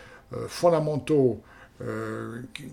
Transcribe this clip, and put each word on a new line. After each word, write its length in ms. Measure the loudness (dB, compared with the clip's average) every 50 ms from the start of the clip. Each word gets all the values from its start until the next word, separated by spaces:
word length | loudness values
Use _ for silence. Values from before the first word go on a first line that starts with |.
| -20 -20 -20 -20 -16 -12 -10
euh, 140 | -10 -8
fondamentaux, 920 | -8 -4 2 4 4 4 4 2 0 -2 -2 0 2 4 6 6 6 4 0 -8 -18 -20 -20 -20 -20 _ -12
euh, 600 | -8 -8 -6 -6 -6 -6 -8 -8 -8 -10 -10 -12 -14 -14 -14
qui, 120 | -14 -14 -14